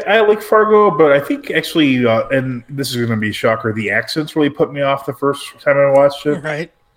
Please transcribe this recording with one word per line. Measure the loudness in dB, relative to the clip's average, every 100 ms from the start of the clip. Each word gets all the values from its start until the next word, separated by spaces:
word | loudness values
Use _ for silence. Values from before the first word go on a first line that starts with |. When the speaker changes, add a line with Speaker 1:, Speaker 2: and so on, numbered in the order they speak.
| 2
Speaker 1:
I | 2
like | 4 2
Fargo, | 2 2 4 4 4
but | 4 4
I | 4
think | 0 -8 -4
actually, | -6 -2 0 2 2 2
uh, | 0 0
and | -2 -2 -8 -10
this | -10 -6 -4
is | -2
gonna | -2
be | -4
a |
shocker, | -2 -2 0 -2
the | -4 -4
accents | -4 -4 -6 -4 -2
really | -2
put | 0 -4
me | -2
off | -2 -2 -6
the |
first | -4 -4 -4 -10 -6
time | 0 2
I | 4
watched | 4 4 2 -4
it. | -4
Speaker 2:
Right. | -4 -8 -10 _ _